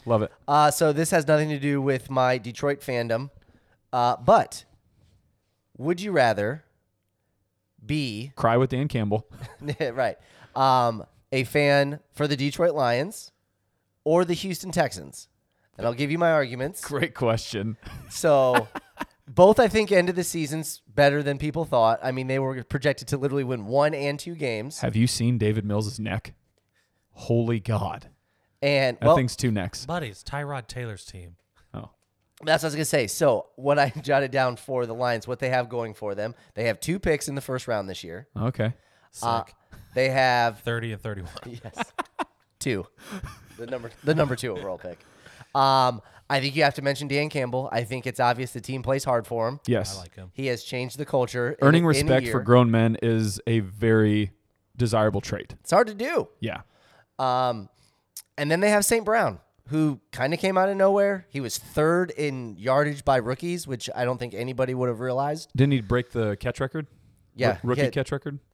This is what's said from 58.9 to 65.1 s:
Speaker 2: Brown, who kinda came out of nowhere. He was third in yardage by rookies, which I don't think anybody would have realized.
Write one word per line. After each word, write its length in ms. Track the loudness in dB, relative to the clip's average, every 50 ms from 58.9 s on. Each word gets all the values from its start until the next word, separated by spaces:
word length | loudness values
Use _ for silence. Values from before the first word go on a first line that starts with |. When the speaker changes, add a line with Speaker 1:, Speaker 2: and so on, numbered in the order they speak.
| 0 0 0
Speaker 2:
Brown, 340 | 0 0 0 0 0 -2 -6 _ _ _ _ _ -6
who 300 | -2 0 0 0 0 -4 _ _
kinda 260 | -8 -4 -2 -2 -2 0
came 180 | 0 0 2 2
out 120 | 2 2
of 80 | 2 4
nowhere. 480 | 4 4 4 4 2 2 0 -2 -6 _
He 120 | -10 -8
was 160 | -6 -6 -6 -8
third 540 | -10 -6 -2 2 2 4 4 2 0 -2
in 440 | -4 -4 -4 -4 -4 -6 -8 -10 -12 -8
yardage 460 | -2 0 2 2 2 2 -2 -4 0
by 140 | 2 2 2
rookies, 480 | 2 0 -4 -4 -4 -6 -6 -6 -6 -8
which 220 | -10 -10 -8 -8 -6
I 100 | -4 -2
don't 140 | -2 -2 -4
think 160 | -6 -8 -8
anybody 400 | -6 -6 -6 -2 -2 -2 -2 0
would 120 | -2 -2 -2
have 100 | -2 -2
realized. 500 | -4 -4